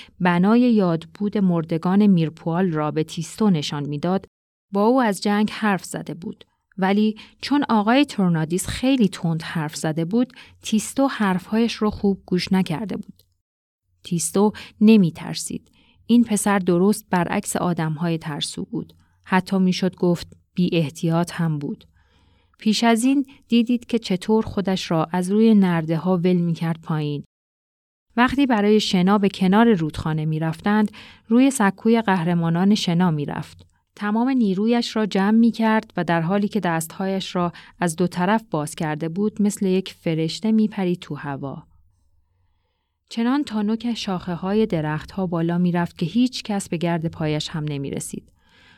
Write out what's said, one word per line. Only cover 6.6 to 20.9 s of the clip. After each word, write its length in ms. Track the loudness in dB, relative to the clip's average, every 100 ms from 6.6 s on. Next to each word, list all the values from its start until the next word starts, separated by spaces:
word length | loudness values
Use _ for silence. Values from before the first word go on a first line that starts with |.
| _ -4
ولی 400 | 0 2 2 -2 -14 -14
چون 220 | -2 -2 2
آقای 360 | 0 4 2 2
ترونادیس 640 | 0 2 2 0 -4 -4
خیلی 400 | -2 0 2 2
تند 340 | 0 -4 -4
حرف 340 | -4 -6 -6 -4
زده 300 | -4 -2 -2
بود، 280 | 0 -2 -6 -20 _
تیستو 460 | -2 -2 -2 -2 -2
حرفهایش 680 | 0 0 0 -2 -2 -2
رو 160 | -2 -4
خوب 320 | 0 -2 -2 -2
گوش 260 | -4 0
نکرده 460 | 0 0 -4 -6 -10
بود. 260 | -12 -20 _ _ _ _ _ _ _ _
تیستو 480 | -6 -4 -2 2 2 0 -14 4
نمی 300 | 6 8 6
ترسید. 600 | 0 -10 -10 -8 -10 _ _ _ _ 2
این 180 | 2
پسر 360 | 4 0 0 0
درست 460 | 2 2 2 0 -2
برعکس 460 | -2 -2 -4 -4 -4
آدم‌های 640 | -2 -2 -4 -2 -4 -4
ترسو 480 | -6 -8 -8 -10 -8
بود. 280 | -8 -10 -18 _ _
حتی 340 | -2 -2 0 0
می‌شد 380 | 2 2 -2 0
گفت 320 | 0 0 -6 -20 _
بی 160 | -4 0
احتیاط 580 | 0 -2